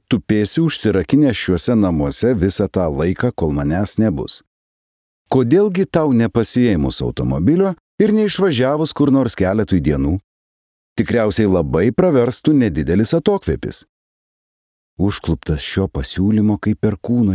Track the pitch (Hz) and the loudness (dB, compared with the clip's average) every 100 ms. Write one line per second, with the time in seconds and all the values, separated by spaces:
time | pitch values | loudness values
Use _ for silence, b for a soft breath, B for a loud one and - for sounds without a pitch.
0 | - 110 - 107 104 - 165 - 110 95 | 0 -2 0 0 0 0 0 0 0 0
1 | 87 139 143 107 - 87 - 117 95 80 | 2 2 2 0 0 0 2 2 2 0
2 | 71 - - 117 95 - - 98 85 71 | -2 0 0 2 0 0 -2 -2 -2 0
3 | 85 92 123 - 78 71 71 85 104 - | -2 -2 -4 -2 -2 -2 -2 -2 -2 0
4 | 110 73 55 - - _ _ _ _ _ | 0 -2 -6 -12 -18 _ _ _ _ _
5 | _ _ _ 131 120 175 208 180 190 170 | _ _ _ 0 2 2 2 0 0 0
6 | 156 120 113 120 107 127 120 87 67 - | 2 2 2 0 0 2 2 2 0 -2
7 | 62 - 62 69 92 175 196 170 _ - | -6 -4 -4 0 2 2 0 -4 _ -2
8 | 214 214 208 - 190 123 127 151 160 - | 2 2 0 0 0 2 0 0 -2 0
9 | 147 135 120 - 92 107 101 92 71 69 | 2 2 0 0 0 0 0 0 0 0
10 | 71 92 - _ _ _ _ _ _ - | 0 -4 -8 _ _ _ _ _ _ -4
11 | 101 113 107 104 104 92 73 80 110 - | 0 0 0 2 2 2 0 0 0 2
12 | 185 139 120 - - 151 110 78 69 90 | 2 2 2 0 0 2 2 0 0 0
13 | 113 165 131 98 - 67 - - - _ | 0 0 0 -2 -2 -6 -8 -12 -16 _
14 | _ _ _ _ _ _ _ _ _ - | _ _ _ _ _ _ _ _ _ -4
15 | 98 - - 80 - 76 - - 95 67 | -4 -2 -4 -4 -4 -6 -4 -4 -4 -4
16 | 67 - 98 107 107 104 104 107 107 101 | -6 -2 0 2 0 0 -2 -2 -2 -4
17 | - 120 107 | -2 0 0